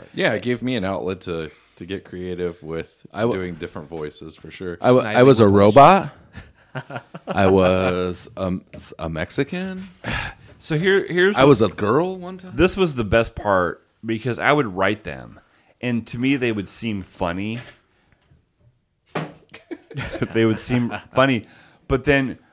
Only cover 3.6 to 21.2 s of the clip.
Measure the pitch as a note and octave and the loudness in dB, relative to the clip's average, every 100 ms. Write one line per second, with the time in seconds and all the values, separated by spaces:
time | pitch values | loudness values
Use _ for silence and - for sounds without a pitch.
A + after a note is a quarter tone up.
3.6 | E2+ - D2 E2 D2+ - D#2+ - D#2+ - | -12 -12 -12 -10 -10 -12 -18 -18 -20 -12
4.6 | F#2 E2+ B2 B2+ A2 A2 C3 A#2+ G#2+ G2+ | -12 -2 4 4 4 4 6 8 6 6
5.6 | G#2 A2 D3 F#3+ D3+ - - - - _ | 8 10 10 8 2 -12 -20 -20 -20 _
6.6 | _ C3 - B2+ - - - F#2+ F#2+ F#2+ | _ -16 -12 -16 -14 -18 -6 2 4 6
7.6 | F#2 F#2 F#2 F2+ F2+ F2+ - - F#2+ F2+ | 4 2 0 -2 -4 -6 -12 -8 -6 -6
8.6 | - - - - E2 D#2+ F2 - C#3+ F3+ | -8 -14 -14 -10 -8 -6 -6 -6 -6 -6
9.6 | F#3+ F#3 F#3+ - - - - - - - | -10 -12 -16 -14 -8 -8 -8 -14 -20 -12
10.6 | - D#3 F#3 G3 - F3 F#3+ G3+ C#3 A#2 | -4 0 2 2 2 0 2 4 6 6
11.6 | G#2 - G2+ C3 F3+ F#3+ F3+ F#3 F#3 A#2 | 4 0 0 2 0 -6 -12 -16 -10 0
12.6 | F3+ G3 F3+ C3 G#2 A2+ A2+ - G#2+ F#2+ | 0 2 -2 -2 0 0 0 -4 0 2
13.6 | F2 - _ _ A2 A2+ B2+ A2+ G#2 D3 | 2 -4 _ _ -8 -6 -4 -2 2 2
14.6 | B2 F2+ F#2+ G#2 - C2+ A#1+ - _ _ | 0 0 0 0 -8 -12 -14 -20 _ _
15.6 | _ - A#2+ A#2 - A#2+ C3 C#3 B2 G#2+ | _ -10 -6 -6 -6 -4 -2 0 0 -2
16.6 | F#2+ - A#2 G2+ F#2 - F2+ F2 G#2 A#2 | -6 -6 -6 -6 -8 -6 -4 -4 -6 -8
17.6 | - - _ _ _ _ _ _ _ _ | -12 -20 _ _ _ _ _ _ _ _
18.6 | _ _ _ _ _ - D#3 - _ - | _ _ _ _ _ -10 -10 -12 _ -20
19.6 | - D#4+ - C#3 - - A#2+ A2 A2+ G#2+ | -18 -18 -14 -10 -8 -6 -4 0 2 0
20.6 | - B2 A#2 G2+ - - | -2 -2 -2 -6 -6 0